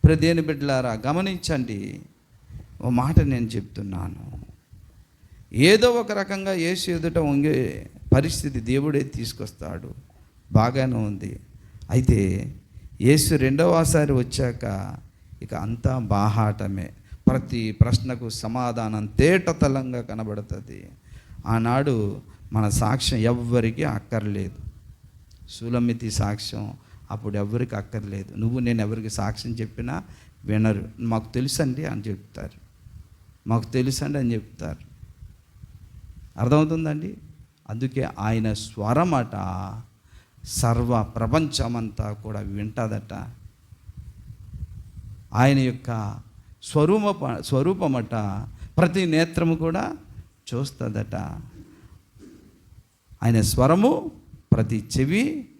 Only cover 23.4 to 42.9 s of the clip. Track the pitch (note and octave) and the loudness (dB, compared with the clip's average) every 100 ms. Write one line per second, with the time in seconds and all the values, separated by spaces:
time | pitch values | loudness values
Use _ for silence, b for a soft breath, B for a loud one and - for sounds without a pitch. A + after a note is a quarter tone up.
23.4 | A#2 B2 A2+ A2+ - A2 - A2+ G#2 G2 | 2 2 2 0 -4 -4 -4 -4 -2 -4
24.4 | F#2+ - - - - - - - - - | -6 -8 -14 -16 -20 -20 -20 -20 -20 -20
25.4 | - - A#2 B2 A#2+ A2+ A#2 G2+ G#2 G#2+ | -20 -12 -2 0 0 0 -2 0 0 -2
26.4 | - G#2+ G#2 - b b - G#2 A2 G2+ | -6 -8 -10 -12 b b -12 -8 -4 -4
27.4 | G2+ A#2 B2 G#2+ G2 A2+ G2+ G2 G2 - | -2 -2 -4 -6 -6 -8 -8 -8 -8 -4
28.4 | A2+ B2+ A#2+ A#2 G#2 A2+ A2 G#2+ G2+ G#2+ | -2 0 0 0 0 -4 -6 -4 -4 -4
29.4 | B2 A2+ G#2+ - A#2+ E3 - B B _ | -8 -6 -8 -6 -8 -8 -10 B B _
30.4 | - G#2+ A2 G2+ A2 - A#2 A2+ - B2 | -2 2 2 2 -4 -6 -2 -2 -2 -4
31.4 | C3 - C#3+ B2+ D#3 G#2 G#2+ G2 - - | -2 0 -2 -2 -6 -6 -8 -10 -10 -14
32.4 | - - - _ - - - - - _ | -14 -14 -20 _ -20 -20 -20 -20 -20 _
33.4 | - A2+ A2 B2+ B2+ C3+ C#3+ D3 B2 A2+ | -2 0 0 -2 0 -2 -2 -2 0 -2
34.4 | - - D#2 D2 - - - - - - | -6 -12 -10 -10 -14 -20 -20 -20 -20 -20
35.4 | _ - - - - - - - - - | _ -20 -20 -20 -20 -20 -20 -20 -18 -2
36.4 | A#2+ D3+ D#3 D#3+ D#3+ D3+ F3 - - - | 4 4 4 0 -2 -4 -6 -12 -18 -20
37.4 | - _ - G#2+ B2+ C3+ - - G#2 A2+ | -20 _ -10 -4 -4 -2 -4 -2 0 2
38.4 | A2 G#2+ - - G#2 C3 F3+ C#3+ A2+ G2 | 0 -2 -8 -6 0 2 4 2 0 -4
39.4 | F#2 F2+ F#2+ A2 - _ b b b b | -6 -6 -8 -12 -16 _ b b b b
40.4 | - - A#2+ A#2+ A#2+ A#2 A2 A2+ A2+ D3 | -8 0 2 2 2 0 0 -2 0 2
41.4 | D#3 - A#2 A#2+ A2+ G2+ G#2+ G#2 G#2+ G#2 | 0 -2 -2 -2 -6 -6 -6 -6 -8 -8
42.4 | G2+ G2+ G#2 G#2+ A2+ | -6 -6 -6 -4 -4